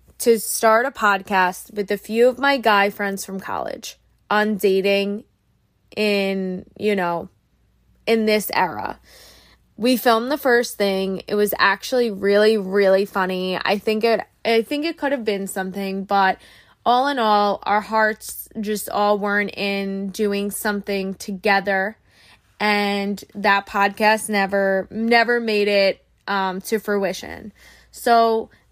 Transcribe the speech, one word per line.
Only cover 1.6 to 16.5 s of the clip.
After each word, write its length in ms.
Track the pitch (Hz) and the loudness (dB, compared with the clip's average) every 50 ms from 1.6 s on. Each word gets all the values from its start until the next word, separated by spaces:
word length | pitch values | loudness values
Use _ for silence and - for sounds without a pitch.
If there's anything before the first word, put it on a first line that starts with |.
| - - - | -16 -12 -8
with 180 | 208 196 - | -8 -4 -4
a 60 | 208 | -4
few 320 | 202 - - 214 233 240 254 | -6 -4 -4 2 4 4 4
of 100 | 247 247 | 4 4
my 180 | 277 277 277 | 2 2 2
guy 340 | 262 220 226 208 202 202 208 | 2 2 4 4 4 4 2
friends 340 | 202 - 202 196 196 196 - | 0 -2 -4 -4 -4 -6 -8
from 140 | - 190 190 | -10 -10 -10
college 600 | - - 95 78 60 - 50 - - - - _ _ _ _ _ _ - | -8 -8 -6 -6 -6 -6 -8 -10 -12 -16 -16 _ _ _ _ _ _ -2
on 260 | 202 208 214 214 214 | 0 0 2 0 -2
dating 680 | 190 - 196 190 190 185 202 196 202 196 202 202 220 - _ _ _ _ _ _ _ _ _ _ _ _ _ - | 2 2 2 2 4 2 2 2 2 0 -2 -4 -8 -10 _ _ _ _ _ _ _ _ _ _ _ _ _ -6
in, 680 | 202 214 208 202 202 196 196 190 196 190 185 185 185 - _ _ | -2 0 0 0 0 0 -2 -2 -2 -4 -6 -6 -8 -12 _ _
you 200 | - - 214 208 | -4 -2 0 0
know, 320 | 196 180 175 170 170 - - _ _ _ _ _ _ _ _ _ _ _ _ _ _ - | 0 0 -2 -2 -4 -6 -10 _ _ _ _ _ _ _ _ _ _ _ _ _ _ -2
in 200 | - 233 226 214 | 0 0 2 2
this 240 | 214 214 214 - - - | 2 2 0 0 -2 -2
era. 460 | 147 185 - 107 104 - - - - _ _ - - - - - - _ _ _ _ _ _ _ | -2 -2 -2 -2 -6 -8 -8 -10 -10 _ _ -20 -20 -20 -20 -20 -20 _ _ _ _ _ _ _
We 200 | - 202 254 254 | -2 0 0 2
filmed 340 | 220 - 254 226 220 233 254 294 | 2 4 2 2 2 2 -2 -4
the 60 | 285 | -2
first 380 | - 262 240 240 240 - - | 2 2 2 2 2 -2 -4
thing. 460 | - 202 196 190 190 190 190 190 170 - - | -2 -2 0 0 -2 -2 -4 -6 -8 -6 -4
It 80 | 214 | -2
was 180 | 208 208 202 - | 0 0 -2 0
actually 540 | - - 196 196 - - - 262 247 240 226 | 0 2 2 2 0 -4 -4 0 0 0 0
really, 460 | 196 190 196 196 202 208 214 220 220 | -2 -2 0 2 4 6 6 4 4
really 480 | 214 190 185 190 202 202 190 190 196 202 | 2 -2 0 0 2 4 6 4 4 2
funny. 520 | 196 - 202 185 185 185 185 185 185 185 | 0 -2 -4 -2 -2 -2 -4 -4 -4 -4
I 220 | - - - 208 202 | -4 -2 -2 -2 -2
think 240 | - 226 214 220 214 | -2 -2 -2 0 0
it, 180 | 233 226 - - _ _ _ - | 0 0 0 -2 _ _ _ -2
I 180 | 226 233 226 220 | 0 0 0 0
think 220 | - 294 294 302 | 0 -4 -4 -4
it 140 | 339 320 - | -6 -6 -4
could 140 | 294 277 285 | -4 -4 -4
have 120 | 254 214 | -2 -4
been 220 | 220 202 190 196 | -4 -4 -4 -6
something, 580 | 196 - 202 190 190 180 202 196 196 190 196 190 | -8 -6 -6 -8 -6 -6 -6 -6 -6 -6 -6 -4
but 340 | - 202 196 190 190 180 - - - | 0 2 2 2 2 0 -2 -8 -20